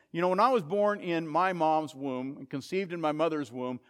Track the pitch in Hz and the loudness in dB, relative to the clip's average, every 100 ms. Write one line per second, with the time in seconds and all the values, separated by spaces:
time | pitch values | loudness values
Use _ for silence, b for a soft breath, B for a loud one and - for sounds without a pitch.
0 | b - 180 185 240 247 147 202 208 202 | b 0 2 4 4 4 0 0 2 0
1 | 180 165 160 156 185 180 156 156 151 135 | -2 -2 0 2 2 2 2 2 0 -6
2 | 139 127 135 143 139 139 - 185 185 175 | -6 -4 -6 -10 -10 -10 -4 -4 -4 -2
3 | 156 151 160 156 127 123 123 123 | -2 2 0 0 -4 -6 -6 -6